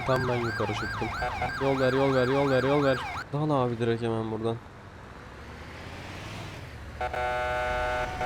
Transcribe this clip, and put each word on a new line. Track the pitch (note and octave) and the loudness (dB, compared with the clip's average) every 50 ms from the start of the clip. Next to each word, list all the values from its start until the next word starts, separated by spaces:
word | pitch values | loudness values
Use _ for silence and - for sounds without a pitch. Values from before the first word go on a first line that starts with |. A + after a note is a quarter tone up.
| A#2 | 2
tam | B2 C3 C3 B2+ | 2 2 2 2
ben | B2 B2 | 0 0
yukarı | A#2+ A#2 A#2 G#2+ A2+ A2 G#2 G#2+ | 0 0 -2 0 -2 -2 -2 -2
çıktım. | A2 A2+ A2 G#2+ G#2 A2 A2 - - - - - - B2 A#2+ - - | -2 -4 -4 -4 -4 -4 -2 -2 -2 -2 -2 -2 -2 -2 -2 -2 0
Yol | C3+ C3+ C#3 C3 | 2 2 4 4
ver, | C3 B2+ B2+ | 4 4 6
yol | C3+ C#3 C#3 C3+ | 6 4 6 6
ver, | B2+ B2 | 4 4
yol | B2 C3+ C#3 C#3+ C#3 | 4 4 4 4 6
ver, | C3 B2+ B2 | 4 4 4
yol | C3+ C#3+ D3 C#3+ | 4 4 6 6
ver. | C3+ C3 A#2 - - - - - - C#3 | 4 4 2 0 -4 -6 -6 -6 -4 -2
Dal | D3 D#3 D#3 | 0 2 4
abi | D3 C3 B2 B2 A#2+ A2 | 4 4 4 2 2 2
direkt | A#2+ A#2 A#2 A2+ | 2 2 2 2
hemen | A#2+ A2+ A2+ A2+ A2 A2 | 2 0 0 0 0 -2
buradan. | A2 A2 A2 A2+ A2+ A#2 - - - - - - - - - - - - - - - - - - - - - - - - - - - - - - - - - - - - - - - - - - - - - - - - B2 B2 B2 - B2 B2 - B2 B2 B2 B2 B2 B2 B2 B2 B2 B2 B2 - - - - - - - | -2 0 0 0 -2 -2 -6 -14 -16 -16 -16 -16 -16 -16 -16 -16 -16 -16 -14 -14 -14 -14 -14 -14 -14 -14 -14 -14 -12 -12 -12 -12 -12 -10 -10 -10 -10 -10 -10 -10 -8 -8 -10 -10 -10 -10 -12 -12 -12 -12 -12 -12 -6 -6 -6 -4 -2 -2 0 0 0 0 0 0 0 0 0 0 0 0 0 0 0 -2 -2 -2 -2 -2 -2